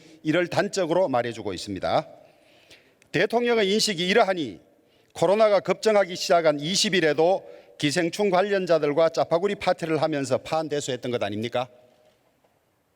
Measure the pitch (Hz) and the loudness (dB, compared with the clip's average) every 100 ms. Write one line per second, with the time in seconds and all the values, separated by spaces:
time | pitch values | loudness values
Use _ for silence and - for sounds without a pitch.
0 | - - 156 175 175 139 196 190 156 175 | -20 -6 -2 0 0 -2 -2 -2 0 0
1 | 185 123 120 113 101 87 104 90 82 131 | 2 0 -2 -6 -8 -8 -8 -6 -2 -2
2 | - - - _ _ _ _ - _ _ | -2 -12 -20 _ _ _ _ -20 _ _
3 | _ 151 214 226 240 226 190 214 214 170 | _ -2 0 0 0 0 2 0 0 -2
4 | 180 220 190 180 123 85 _ _ _ _ | 2 2 2 0 -6 -10 _ _ _ _
5 | _ - 165 214 220 190 175 190 220 208 | _ -2 2 4 4 2 0 0 2 2
6 | 180 180 - 170 160 147 151 190 208 185 | 0 -4 2 4 4 2 -2 -2 0 2
7 | 156 143 170 190 - - - - 147 151 | 2 4 2 2 -4 -20 -20 -6 -2 0
8 | 165 - 208 180 202 196 175 160 151 143 | -2 0 0 2 2 -2 0 0 2 2
9 | 165 160 - 170 202 202 185 180 160 156 | 2 0 0 0 0 -2 -2 -2 -2 0
10 | 160 143 131 120 - 160 156 147 139 127 | 0 -2 -2 -2 -2 -4 -2 -6 -6 -6
11 | 127 120 101 104 120 123 127 - _ _ | -4 -4 -4 -4 -4 -6 -6 -12 _ _
12 | _ _ _ _ _ _ _ _ _ | _ _ _ _ _ _ _ _ _